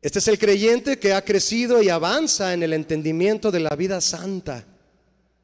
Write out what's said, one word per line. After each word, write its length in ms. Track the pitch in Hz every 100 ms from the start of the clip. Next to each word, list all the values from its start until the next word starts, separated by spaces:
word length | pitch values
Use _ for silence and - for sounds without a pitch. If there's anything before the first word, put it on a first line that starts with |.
Este 140 | 143 202
es 100 | 190
el 100 | 208
creyente 600 | 208 196 220 240 277 269
que 160 | 202
ha 100 | 196
crecido 580 | 196 202 - 226 240 240
y 60 | 202
avanza 640 | 165 165 254 320 - 190
en 100 | 175
el 120 | 165
entendimiento 760 | 160 156 156 151 165 185 214 220
de 100 | 180
la 140 | 156
vida 280 | 147 185 190
santa, 640 | - 170 185 190 165 127 107 _ _ _ _ _ _ _